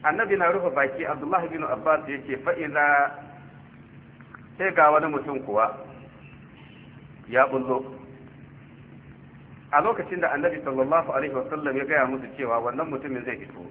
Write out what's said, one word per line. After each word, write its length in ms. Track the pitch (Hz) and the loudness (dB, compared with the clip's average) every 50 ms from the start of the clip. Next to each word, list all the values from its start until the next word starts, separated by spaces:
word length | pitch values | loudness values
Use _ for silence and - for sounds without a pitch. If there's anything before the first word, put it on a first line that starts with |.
Annabi 340 | - 151 160 196 226 196 196 | 2 2 2 2 2 2 2
na 140 | 180 175 170 | 2 4 2
rufe 160 | 180 190 180 170 - | 2 2 0 0 2
baki, 320 | 147 139 135 135 - 165 | 2 0 0 0 -6 -4
Abdullahi 420 | - 147 131 143 151 185 180 170 165 | -6 -6 -6 -4 0 0 0 0 -2
bin 140 | 165 160 156 | -6 -6 -4
Abbas 400 | 127 127 113 - 156 156 147 147 | -4 -4 -2 2 2 2 2 0
ya 120 | 143 139 135 - 135 | -6 -8 -8 -6 -8
ce, 80 | 135 131 - | -8 -4 -2
"Fa 80 | 175 | -2
iza," 340 | 175 165 160 147 143 151 147 147 143 143 143 139 - - - - - - - - - - - - - - - - - - - - - - - - - - - - - - | -2 -2 -4 -2 0 2 4 6 6 4 4 2 -2 -10 -16 -18 -20 -20 -20 -20 -20 -20 -20 -20 -20 -20 -20 -20 -20 -20 -20 -20 -20 -20 -20 -20 -20 -20 -20 -20 -6 -2
sai 140 | 180 190 | -2 0
ga 180 | 175 170 156 151 | 4 6 8 8
wani 140 | 151 151 160 160 | 8 6 4 2
mutum 320 | 147 139 135 147 139 131 | -2 -2 -4 -4 -6 -6
kuwa 300 | 131 104 101 107 113 - - - - - - - - - - - - - - - - - - - - - - - - - - - - - - - - | -4 0 2 4 4 2 0 -8 -14 -16 -16 -18 -20 -20 -20 -20 -20 -20 -20 -20 -20 -20 -20 -20 -20 -20 -20 -20 -20 -20 -20 -20 -20 -20 -20 -20 -14
ya 200 | - 113 123 135 135 | 2 4 4 6 6
bullo. 480 | 135 131 127 131 127 123 - - - - - - - - - - - - - - - - - - - - - - - - - - - - - - - - - - - - - - | 4 -2 0 0 -2 -2 -2 -6 -14 -16 -16 -18 -18 -18 -20 -20 -20 -20 -20 -20 -20 -20 -20 -20 -20 -20 -20 -20 -20 -20 -20 -20 -20 -20 -20 -20 -20 -20 -20 -20 -20 -20 -8 2
A 80 | - 147 | 2 2
lokacin 400 | - 220 233 - 175 - 185 180 | 4 4 0 -2 -4 -6 -4 -2
da 80 | 165 151 | 0 0
Annabi 280 | 139 143 151 175 170 160 | 0 0 0 0 -2 -2
sallallahu 480 | - 139 135 131 131 139 160 165 156 135 | -4 -4 0 0 2 4 4 2 2 2
alaihi 200 | 131 135 147 147 | -2 -2 -2 -2
wasallam 400 | 135 131 131 131 156 156 151 143 131 | -4 -4 -4 -4 -6 -4 -4 -2 -2
ya 80 | 135 135 | -2 -2
gaya 200 | 147 156 147 131 | 0 2 2 2
musu 220 | 127 135 135 131 110 - | 2 0 -6 -8 -10 -10
cewa 240 | - 135 117 117 117 | -6 -4 -2 -2 0
wannan 300 | 117 120 120 139 165 160 | -2 -2 -4 -4 -6 -6
mutumin 340 | 143 131 143 139 131 123 117 | -6 -8 -6 -8 -8 -6 -6
zai 140 | 123 113 95 | -8 -10 -10
fito 240 | 98 - - 85 87 82 | -12 -16 -16 -16 -16 -18